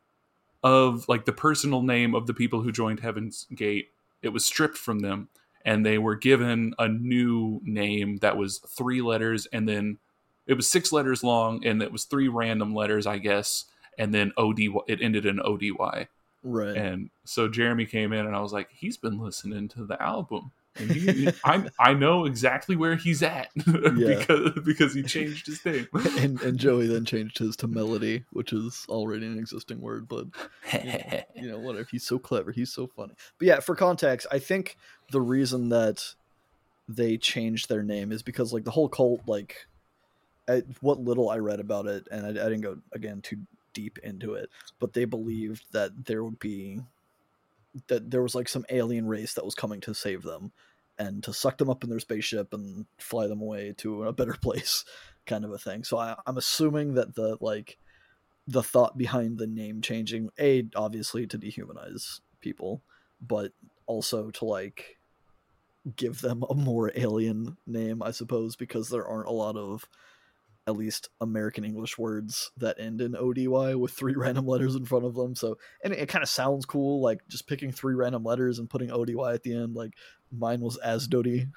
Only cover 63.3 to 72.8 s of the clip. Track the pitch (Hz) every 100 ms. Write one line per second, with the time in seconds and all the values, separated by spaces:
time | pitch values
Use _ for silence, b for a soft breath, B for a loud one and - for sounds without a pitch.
63.3 | 107 101 _ - _ - 113 - 113 110
64.3 | - 110 98 101 - - _ _ _ _
65.3 | _ _ _ _ _ 143 - 123 127 123
66.3 | 117 123 139 135 117 110 - 123 110 113
67.3 | 107 117 170 - 113 110 113 110 - 113
68.3 | 120 113 - 117 113 110 120 - 110 107
69.3 | 113 107 107 101 107 - b b b b
70.3 | b b _ - 107 110 - - - 113
71.3 | 110 107 107 107 107 113 - 113 107 107
72.3 | - - - 113 -